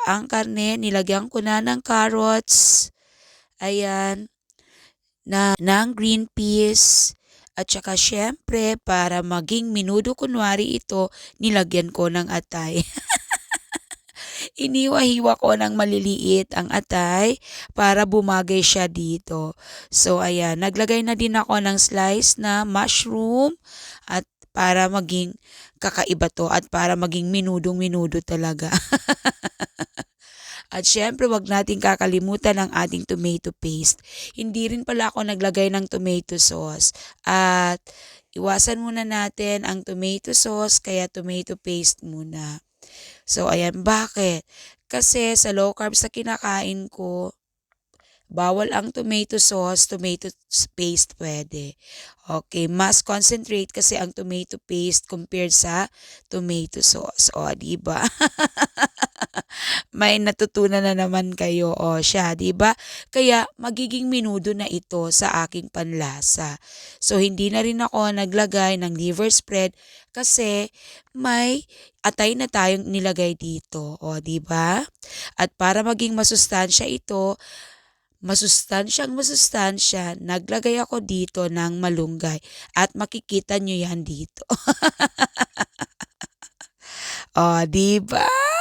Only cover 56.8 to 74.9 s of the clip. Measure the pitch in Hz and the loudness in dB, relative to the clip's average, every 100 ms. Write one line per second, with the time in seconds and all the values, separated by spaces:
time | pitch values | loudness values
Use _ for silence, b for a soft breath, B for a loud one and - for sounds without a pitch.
56.8 | - - - - - - 147 - 151 175 | 2 2 -2 0 0 2 -4 -4 -6 -6
57.8 | - 160 233 - 302 - 302 - 214 - | -4 -2 -2 2 0 2 -2 0 -2 0
58.8 | 277 - - - - - - B B B | -2 0 -6 -4 -8 -8 -12 B B B
59.8 | - - 208 214 208 202 214 208 202 196 | -4 0 2 4 2 0 0 2 4 4
60.8 | 196 190 185 185 185 180 175 170 170 - | 2 2 0 0 -2 -2 -2 0 0 0
61.8 | 165 160 160 196 175 165 180 180 214 233 | 0 2 2 2 0 0 -2 2 2 2
62.8 | B B B 262 254 233 226 - 233 220 | B B B 2 4 4 2 -6 -8 -6
63.8 | 254 247 254 254 220 196 185 208 202 175 | -4 -4 -2 0 0 -2 -2 -4 -4 -6
64.8 | - 175 165 - 196 165 165 175 - 170 | -6 -4 0 2 2 0 -2 -6 -8 -8
65.8 | 165 160 143 139 - - 156 147 B B | -4 -4 -4 -2 -2 0 -2 -10 B B
66.8 | B B - 202 196 190 202 220 226 233 | B B 0 2 2 2 0 0 0 -2
67.8 | 233 220 208 202 196 202 208 196 190 190 | -2 0 0 0 -2 0 0 2 2 2
68.8 | 175 165 175 175 214 - - 196 185 - | -2 -2 -2 0 2 2 2 0 0 -4
69.8 | B B B 247 247 - 214 202 208 B | B B B -4 0 2 2 -2 -4 B
70.8 | B B B 262 254 240 240 277 - B | B B B -6 0 2 2 -2 -6 B
71.8 | B _ 208 - 214 240 254 208 185 196 | B _ -2 0 0 0 -2 0 2 0
72.8 | 190 196 190 180 175 165 165 160 - 156 | -2 -2 -2 0 -2 -2 -8 -10 -10 -10
73.8 | 147 156 156 156 156 160 160 165 165 202 | -10 -10 -8 -8 -6 -6 -2 0 2 0
74.8 | 294 | -4